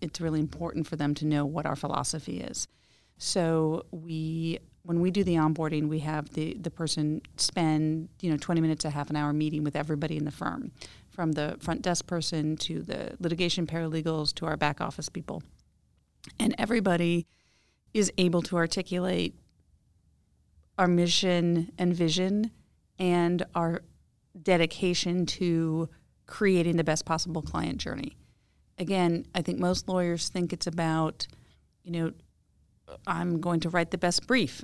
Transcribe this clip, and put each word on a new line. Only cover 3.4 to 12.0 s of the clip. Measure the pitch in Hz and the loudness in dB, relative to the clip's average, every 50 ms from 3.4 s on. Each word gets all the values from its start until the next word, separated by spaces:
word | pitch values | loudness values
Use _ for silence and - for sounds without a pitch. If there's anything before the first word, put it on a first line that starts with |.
| 170 165 165 160 160 156 160 - - - | 4 4 4 4 4 2 2 0 -4 -8
we, | - 165 160 170 160 160 160 160 160 165 165 165 165 - - - _ _ - | -12 -12 -8 -6 -4 -4 -2 -2 -2 -2 -2 -2 -4 -4 -8 -14 _ _ -4
when | 170 170 170 | 0 2 2
we | 175 185 | 2 4
do | 180 202 190 | 4 2 2
the | 185 170 | 4 4
onboarding, | 165 156 156 156 160 160 151 156 151 151 151 | 4 4 4 2 2 0 0 0 0 0 0
we | 156 156 | 0 -2
have | 143 151 156 151 151 - - | -2 -2 -2 -2 -4 -4 -4
the, | 156 156 160 - - | -4 -4 -4 -6 -6
the | 160 165 | -8 -8
person | - - 165 151 - 160 151 151 156 - - - - - | -6 -4 -4 -2 0 0 0 0 0 -2 -4 -10 -4 -2
spend, | - - - 180 165 156 156 151 156 156 156 160 160 - - - | -2 0 2 2 2 4 4 4 2 2 0 0 -4 -8 -10 -4
you | - 170 | 0 0
know, | 156 147 | 0 0
twenty | - - 170 165 | 0 0 2 4
minutes, | 160 160 156 156 - | 4 2 2 0 -2
a | 151 | -4
half | 143 147 143 - | -4 -4 -4 -2
an | 151 | -2
hour | 147 147 147 147 | 0 0 0 0
meeting | 151 156 151 151 151 151 | 0 0 0 0 0 -2
with | 147 - | -2 -2
everybody | 147 147 151 156 147 156 156 160 | -2 -2 -2 -2 -2 -2 -2 -2
in | 156 151 | -2 -4
the | - | -4
firm, | - - - - - - - - - - - - - - - - | -4 -6 -6 -6 -6 -6 -10 -12 -12 -16 -18 -20 -20 -20 -20 -16
from | - - 170 160 | -6 -2 -2 0
the | 151 151 147 151 - - | 0 0 -2 -2 -4 -6
front | - 180 160 - | -4 -4 -4 -2
desk | - 180 175 - | -2 -2 -2 -2